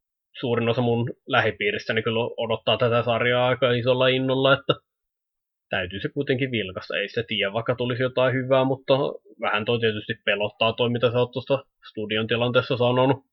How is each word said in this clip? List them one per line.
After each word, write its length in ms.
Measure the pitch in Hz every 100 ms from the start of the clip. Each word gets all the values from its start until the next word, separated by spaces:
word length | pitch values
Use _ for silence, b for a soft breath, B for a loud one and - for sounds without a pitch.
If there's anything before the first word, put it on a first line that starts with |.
| _ _ _ -
suurin 300 | 127 117 113
osa 120 | 117
mun 320 | 120 117 120 - -
lähipiiristäni 760 | 127 110 98 104 101 - 113
kyllä 160 | 113 113 117 -
odottaa 400 | 113 110 - 110
tätä 260 | 123 117
sarjaa 440 | 113 113 123 123 123
aika 240 | 123 127
isolla 360 | 123 120 127 127
innolla, 460 | 131 131 131 135
että 200 | 135 - - _ _ _ _ _ _ _ _ -
täytyy 300 | 101 92 95
se 100 | 147
kuitenkin 420 | 147 135 127 131
vilkaista. 460 | 117 95 90 - 85
Ei 120 | 101
se 140 | - 110
tiedä, 260 | 107 98
vaikka 220 | 107 117 120
tulisi 280 | 123 120
jotain 300 | 127 127 127
hyvää, 300 | 127 127 131
mutta 300 | 131 131 - 135 151 - - -
vähän 240 | 101 104 107
toi 140 | 120
tietysti 340 | 113 107 - 113 -
pelottaa 480 | 101 104 - 113
toi, 160 | 113 120
mitä 220 | 120 120
sä 80 | 120
oot 120 | 123
tuosta 340 | 131 - 135 - _ -
studion 380 | - 104 107 113
tilanteessa 500 | 117 123 127 120 123
sanonut. 480 | 120 123 131 131 _